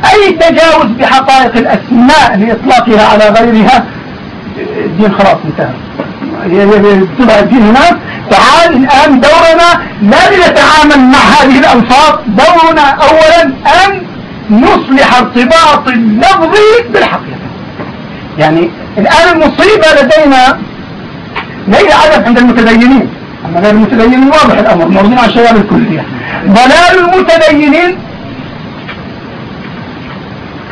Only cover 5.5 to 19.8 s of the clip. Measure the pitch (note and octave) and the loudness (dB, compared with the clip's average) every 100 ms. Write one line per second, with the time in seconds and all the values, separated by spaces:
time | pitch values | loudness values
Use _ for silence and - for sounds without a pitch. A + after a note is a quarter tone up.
5.5 | C#3 C3+ B2 - - C#4+ - - - F#3+ | -6 -8 -8 -14 -12 -12 -10 -12 -8 -4
6.5 | F#3 G3+ G#3 G3+ G3 F#3 - A#3+ G#3+ G#3 | 0 2 2 2 2 0 0 0 2 2
7.5 | B3+ G#3+ A#3+ E4 F4 - - - G3 A#3+ | 2 4 4 2 0 -6 -14 -2 0 2
8.5 | D4+ E4+ C#4 C4+ C4+ D4+ C4 C#4 E4 E4 | 2 2 2 2 2 2 2 2 4 4
9.5 | E4 E4+ - - - G3+ C#4 F#4 G4 F4 | 4 2 0 -4 -2 0 2 2 2 2
10.5 | D#4+ D4 D#4 D4+ D4 B3+ C#4 A3+ C#4+ C4+ | 2 2 4 4 4 4 2 2 2 2
11.5 | C4 C4 A#3+ - B3+ D4+ D4 B3+ G3 D4+ | 2 2 2 2 2 2 0 -2 0 2
12.5 | F4 D#4+ D#4+ C#4+ C#4 D4+ D#4 D#4 E4+ D#4+ | 4 2 2 0 2 2 4 4 2 0
13.5 | C4 - D#4+ G4 G4 F4+ - - - - | -2 0 2 2 -2 -10 -14 -16 -16 -2
14.5 | G#3+ E4 F#4+ - C4+ B3 A#3+ A3 A#3+ B3 | 2 2 0 0 0 2 0 0 -2 0
15.5 | D#4+ D#4+ C4+ C4+ A#3 A3+ G#3 F5+ G4 E4 | 2 2 0 -2 -2 0 0 2 2 0
16.5 | G4+ G#4+ A#4 A#4+ G4+ E4+ - - - - | 2 4 2 0 -2 -2 -6 -10 -14 -14
17.5 | - - - - - - - - - G#3+ | -14 -16 -14 -14 -14 -16 -16 -14 -4 0
18.5 | E4 E4+ - - - G#3+ E4 E4+ E4 D#4 | 0 -2 -6 -12 -4 0 2 2 2 0
19.5 | - F4 A4 | 0 0 2